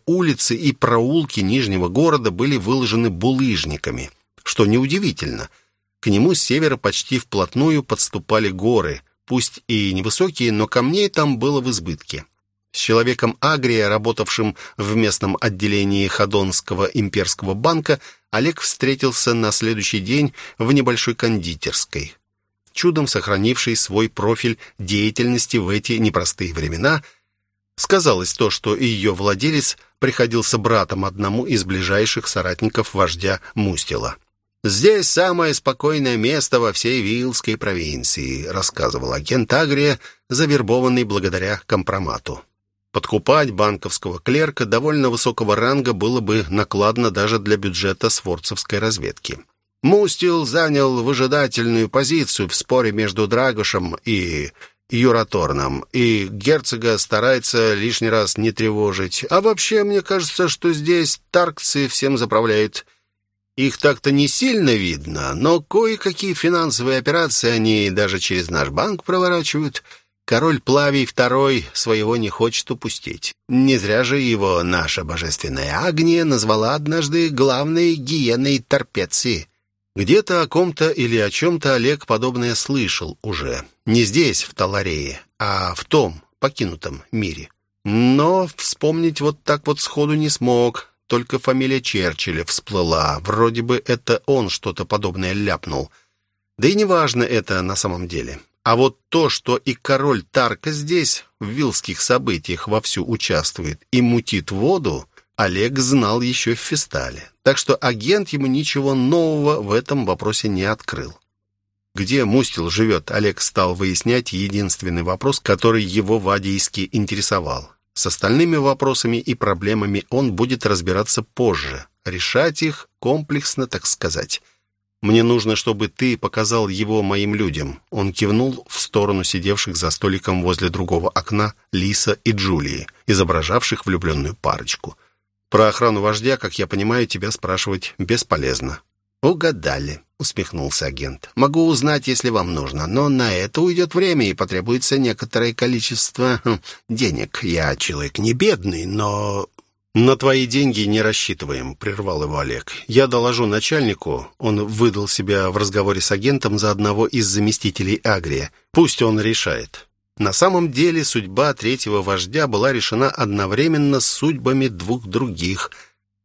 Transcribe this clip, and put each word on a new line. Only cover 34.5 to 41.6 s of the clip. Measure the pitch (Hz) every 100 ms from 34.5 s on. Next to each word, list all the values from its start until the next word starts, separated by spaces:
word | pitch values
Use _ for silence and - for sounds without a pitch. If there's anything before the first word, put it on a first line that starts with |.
| _ 107
«Здесь | 98 190 208 -
самое | 160 185 175 160
спокойное | 139 139 127 147 151 131 117
место | 117 151 - 123
во | 113
всей | 95 117 127
Вилской | 101 117 127 120 - 107
провинции», | 107 90 78 71 - - 65 65 78
рассказывал | 95 92 - 60 - 120
агент | 73 73 127 110
Агрия, | 131 156 139 147 131 - - -
завербованный | 123 156 143 107 127 127 123
благодаря | 110 101 92 92 95 104